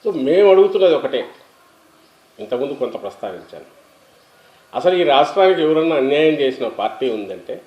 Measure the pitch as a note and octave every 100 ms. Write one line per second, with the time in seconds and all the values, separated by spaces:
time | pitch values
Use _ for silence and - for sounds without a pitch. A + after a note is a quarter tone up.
0 | A3 E3 C3 F3 G3+ F#3+ G3 F#3+ F#3 D3
1 | C3+ B2+ - - _ _ _ _ _ _
2 | _ _ _ _ - B2 C#3 C#3+ A#2+ -
3 | G2+ - G#2 F2+ - E2 - _ _ _
4 | _ _ _ _ _ _ _ - F3+ F3+
5 | D#3+ C#3 D3 G3 F#3+ F3 D#3 D#3 E3 D3+
6 | C3 C#3+ D#3 D3 C3+ C3 A#2 - G#2 -
7 | C3 G#2+ G2 F2+ - -